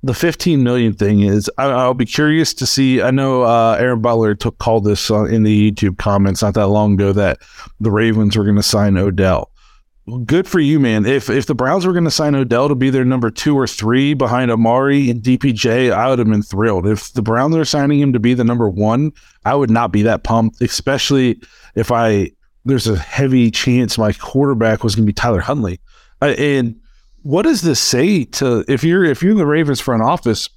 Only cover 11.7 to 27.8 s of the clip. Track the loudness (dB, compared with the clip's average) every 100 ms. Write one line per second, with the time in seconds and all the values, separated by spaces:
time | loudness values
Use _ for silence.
11.7 | 0 0 0 0 0 0 0 0 0 0
12.7 | 0 0 2 0 0 -2 -2 -2 0 -2
13.7 | -4 0 0 0 0 -2 0 0 0 2
14.7 | 2 2 2 0 -2 -2 0 0 0 0
15.7 | 0 0 0 0 0 2 0 -2 -2 0
16.7 | 0 -2 -2 -4 -6 -2 0 0 0 0
17.7 | 0 0 2 2 2 0 2 0 0 -2
18.7 | 0 0 0 -2 -6 -20 _ -4 -2 2
19.7 | 2 2 0 0 0 0 0 0 -2 -4
20.7 | -4 -4 -4 0 2 2 -2 -8 _ -10
21.7 | -6 -2 0 2 0 -2 _ _ _ -2
22.7 | -2 0 -4 -4 -4 0 2 2 0 0
23.7 | 0 0 0 -2 -2 -4 -2 0 0 0
24.7 | 0 -2 0 0 0 -2 -2 -2 -4 -4
25.7 | -8 -16 -20 _ _ -2 0 0 0 -2
26.7 | -6 -20 _ _ _ -4 0 2 0 0
27.7 | 0